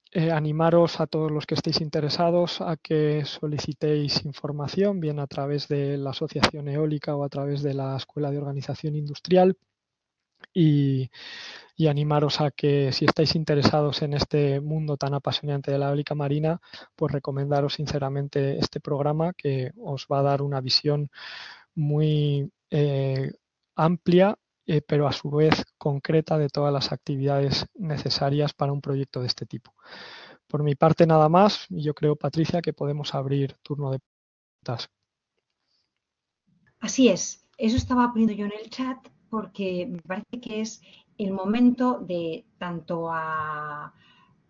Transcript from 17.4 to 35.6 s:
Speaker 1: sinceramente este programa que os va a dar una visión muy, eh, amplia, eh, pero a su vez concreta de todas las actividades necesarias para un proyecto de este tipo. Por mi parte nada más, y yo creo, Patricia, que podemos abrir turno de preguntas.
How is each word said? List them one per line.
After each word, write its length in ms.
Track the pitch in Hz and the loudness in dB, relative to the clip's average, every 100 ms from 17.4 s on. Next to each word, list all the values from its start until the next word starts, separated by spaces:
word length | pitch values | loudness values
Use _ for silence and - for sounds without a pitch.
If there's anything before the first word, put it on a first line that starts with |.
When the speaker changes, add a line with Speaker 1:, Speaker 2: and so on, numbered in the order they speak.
| 139 143 143 - | 0 0 0 -2
Speaker 1:
sinceramente 840 | 147 147 135 139 143 143 139 - | -4 -2 -2 -4 -2 -2 0 -2
este 200 | - 151 | -4 -4
programa 540 | 156 143 147 151 165 | -4 -2 0 0 -2
que 380 | - 143 135 127 202 | -2 -4 -2 -4 -8
os 300 | 208 135 - | -8 -8 -2
va 80 | 139 | 2
a 40 | |
dar 180 | 139 139 | 2 2
una 200 | 143 139 | 0 -2
visión 480 | 131 - 151 147 147 - - - - - _ - | 0 0 2 0 -2 -8 -16 -16 -18 -20 _ -2
muy, 760 | 147 147 156 151 147 143 139 _ - | 0 2 4 2 2 0 -2 _ -4
eh, 600 | 151 147 139 135 131 135 - _ _ _ - | 0 2 2 0 -2 -4 -8 _ _ _ 0
amplia, 640 | 160 175 - 175 196 226 _ _ - | 2 2 4 6 6 2 _ _ -2
eh, 160 | 151 | 0
pero 260 | - 147 143 | 2 2 2
a 40 | |
su 180 | - 147 | 0 -2
vez 360 | 147 156 - - - | 4 4 2 -2 -4
concreta 600 | 151 139 - 160 156 156 | -2 -2 0 0 2 0
de 120 | 143 | 0
todas 240 | - 147 | 0 0
las 180 | 139 - | 0 -2
actividades 760 | 139 - 139 135 139 139 - - 285 | -6 -4 -2 0 2 2 0 -4 -8
necesarias 800 | 170 143 135 - 139 147 147 | -6 -4 -2 0 0 2 0
para 180 | - 139 | 0 -2
un 100 | 143 | -2
proyecto 400 | - 139 135 131 | -4 -4 -4 -4
de 60 | 123 | -4
este 180 | - 110 | -6 -8
tipo. 280 | 117 - _ - - - - - - _ | -12 -14 _ -20 -20 -18 -20 -20 -20 _
Por 160 | 147 | -2
mi 120 | 147 143 | 0 4
parte 300 | 160 156 165 | 6 6 6
nada 240 | 160 151 | 8 8
más, 360 | 175 208 - - | 8 6 4 -6
y 140 | 180 | -4
yo 100 | 147 | -4
creo, 220 | 143 151 147 | 0 0 0
Patricia, 460 | 143 160 156 175 | -2 0 0 0
que 120 | 170 | -2
podemos 400 | - 143 147 139 | -4 -4 -4 -4
abrir 420 | 139 135 143 139 - | -4 -2 0 -2 -4
turno 300 | - 143 139 | -10 -6 -4
de 80 | 135 - _ _ _ _ _ | -6 -8 _ _ _ _ _
preguntas. 260 | - 120 - _ _ _ _ _ _ _ | -8 -8 -8 _ _ _ _ _ _ _